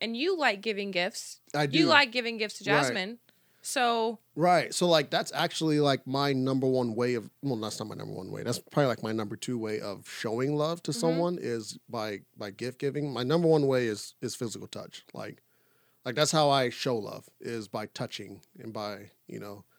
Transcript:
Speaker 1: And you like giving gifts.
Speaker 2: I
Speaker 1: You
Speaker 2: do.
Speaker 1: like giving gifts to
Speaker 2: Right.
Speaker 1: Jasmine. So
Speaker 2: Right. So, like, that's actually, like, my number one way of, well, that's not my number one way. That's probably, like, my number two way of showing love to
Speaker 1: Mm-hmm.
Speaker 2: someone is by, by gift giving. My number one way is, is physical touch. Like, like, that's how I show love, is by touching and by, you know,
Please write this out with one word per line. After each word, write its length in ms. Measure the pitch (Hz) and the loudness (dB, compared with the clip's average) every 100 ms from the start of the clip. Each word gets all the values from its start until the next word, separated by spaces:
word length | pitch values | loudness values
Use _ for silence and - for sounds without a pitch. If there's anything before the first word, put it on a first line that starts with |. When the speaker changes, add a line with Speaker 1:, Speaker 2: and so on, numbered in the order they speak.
Speaker 1:
And 120 | 220 | -6
you 220 | 233 339 359 | -2 -2 2
like 240 | 262 196 | 2 0
giving 300 | 220 202 202 | -2 -4 -2
gifts. 500 | 175 180 - - - _ | -2 -2 -4 -14 -16 _
Speaker 2:
I 80 | 147 | 0
Speaker 1:
You 60 | 147 | 2
Speaker 2:
do. 180 | 294 330 | 4 6
Speaker 1:
like 260 | 294 277 | 6 6
giving 240 | 247 233 226 | 0 -4 -4
gifts 220 | 214 - | -6 -4
to 120 | 202 | 2
Speaker 2:
Right. 120 | 214 | 2
Speaker 1:
Jasmine. 380 | 262 226 190 240 _ _ _ _ | 2 0 -4 -8 _ _ _ _
So 560 | - 269 240 233 226 220 _ | -4 0 2 2 0 -4 _
Speaker 2:
Right. 400 | 147 175 170 123 | 2 6 6 4
So, 120 | - 180 | 2 6
like, 220 | 160 139 | 6 4
that's 240 | 165 - | 0 -2
actually, 480 | 139 165 - 160 147 | -2 -2 0 2 4
like, 260 | 143 131 - | 4 2 0
my 280 | 139 143 | 0 2
number 320 | 131 131 135 131 | 2 2 2 2
one 280 | 127 120 | 2 0
way 200 | 110 123 | 0 0
of, 160 | 120 - _ | -2 -6 _
well, 160 | 139 113 | -4 -4
that's 220 | 107 - | -4 -6
not 100 | 107 | -10
my 60 | |
number 180 | 98 104 | -10 -10
one 180 | 104 95 | -10 -10
way. 120 | 104 | -6
That's 160 | 110 123 | -4 -4
probably, 300 | - 147 135 | -2 2 2
like, 140 | 110 | 2
my 100 | 110 | -2
number 220 | 110 104 | -2 -4
two 220 | 107 - 123 | -6 -6 -4
way 240 | 110 107 | -2 -4
of 260 | 104 101 - | -6 -10 -12
showing 500 | - 117 113 135 147 | -8 -4 -2 0 0
love 260 | 151 175 | 0 -2
to 80 | - | -6
Speaker 1:
Mm-hmm. 100 | 151 | 0
Speaker 2:
someone 380 | 165 165 175 180 | 2 2 0 -2
is 380 | 120 117 107 - - | -4 -6 -6 -14 -10
by, 320 | 113 107 101 - - | -6 -4 -6 -10 -12
by 140 | 104 | -12
gift 280 | 98 120 - | -8 -8 -4
giving. 320 | 143 143 143 | -4 -2 -4
My 80 | 117 | -2
number 260 | 127 165 165 | 2 4 6
one 180 | 156 139 | 6 6
way 200 | 131 117 | 4 2
is, 280 | 104 - - | -2 -8 -8
is 140 | 123 - | -8 -6
physical 320 | 117 101 95 | -6 -8 -12
touch. 380 | 101 92 - - | -12 -14 -16 -16
Like, 260 | - 107 - _ _ _ _ _ _ | -12 -12 -14 _ _ _ _ _ _
like, 120 | 127 123 | -4 2
that's 160 | 151 | 4
how 180 | 160 147 | 6 6
I 180 | 139 123 | 6 2
show 300 | - 139 117 | 0 -2 -2
love, 320 | 104 107 - - | -4 -10 -16 -12
is 260 | - 113 101 | -8 -8 -6
by 200 | 113 107 | -8 -8
touching 560 | - 117 - 101 95 - - | -8 -8 -8 -12 -16 -20 -16
and 160 | 117 | -12
by, 380 | 110 104 101 104 _ - | -8 -8 -8 -14 _ -14
you 140 | 110 | -12
know, 240 | 104 101 - | -12 -14 -18